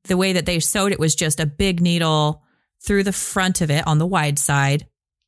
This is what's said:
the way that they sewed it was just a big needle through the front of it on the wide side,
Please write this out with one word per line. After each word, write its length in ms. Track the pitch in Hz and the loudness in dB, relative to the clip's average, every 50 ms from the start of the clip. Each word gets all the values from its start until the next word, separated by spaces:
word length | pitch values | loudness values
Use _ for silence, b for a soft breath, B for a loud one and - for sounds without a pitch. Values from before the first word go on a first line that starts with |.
| - | -6
the 120 | - 190 | -2 0
way 160 | 180 190 190 185 | 0 2 0 0
that 140 | 175 165 | 0 0
they 120 | 180 180 160 | 0 -2 0
sewed 340 | - - - 214 196 202 196 | 0 0 0 0 0 0 0
it 60 | - | 0
was 160 | 156 160 151 | 0 0 0
just 240 | - 170 156 151 - | 0 0 -2 -2 -2
a 60 | 160 | -2
big 360 | 147 147 - 196 196 180 170 175 | -4 -2 -2 -2 -2 0 0 0
needle 600 | 175 170 170 165 160 156 151 151 151 156 - _ _ _ _ _ _ _ _ - | 0 2 0 0 2 2 2 2 0 -2 -4 _ _ _ _ _ _ _ _ -4
through 200 | - 202 196 190 | -2 0 0 0
the 100 | 202 185 | 0 -2
front 480 | - - - - 202 185 185 185 - | -2 -4 -2 -2 0 0 0 0 0
of 100 | 175 156 | 0 0
it 160 | 156 151 - | 0 0 0
on 120 | - 156 151 | 0 0 2
the 80 | 160 | 2
wide 320 | 180 196 175 151 147 143 143 | 0 0 0 0 0 0 0
side, 480 | - - 143 143 139 139 139 151 - - _ _ _ _ _ _ _ | 0 0 2 2 2 2 0 -2 -2 -6 _ _ _ _ _ _ _